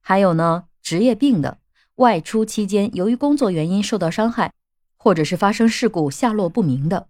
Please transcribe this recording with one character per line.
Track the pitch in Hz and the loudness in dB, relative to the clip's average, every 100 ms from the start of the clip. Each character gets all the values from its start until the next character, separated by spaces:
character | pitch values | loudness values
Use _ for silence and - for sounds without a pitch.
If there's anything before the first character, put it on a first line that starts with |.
还 | - 190 | 0 2
有 | 196 | 2
呢， | 160 165 165 - _ | 2 0 0 -6 _
职 | - 165 | -6 0
业 | 240 | 2
病 | 214 285 220 | 2 2 2
的； | 139 - _ _ _ | 0 -6 _ _ _
外 | - 247 190 | 0 2 2
出 | 160 220 | -2 -4
期 | 220 - 202 | -4 -4 -2
间 | 202 202 | -2 -2
由 | - 185 | -2 -2
于 | 247 | 0
工 | 285 | 0
作 | 294 226 | 0 0
原 | 175 156 | 0 -2
因 | 190 | -2
受 | 202 208 | -2 -2
到 | 170 | -2
伤 | 175 220 | 0 -2
害， | 233 175 _ _ _ _ _ | 0 -4 _ _ _ _ _
或 | - | 2
者 | 170 | 2
是 | 156 | 0
发 | 180 196 | 0 0
生 | 208 226 | 2 2
事 | 220 226 | 2 -2
故 | 185 151 | 0 -4
下 | - 247 | -2 -2
落 | 214 180 | 0 -2
不 | 165 | 0
明 | 180 127 143 | 0 0 -2
的。 | 185 - | -4 -6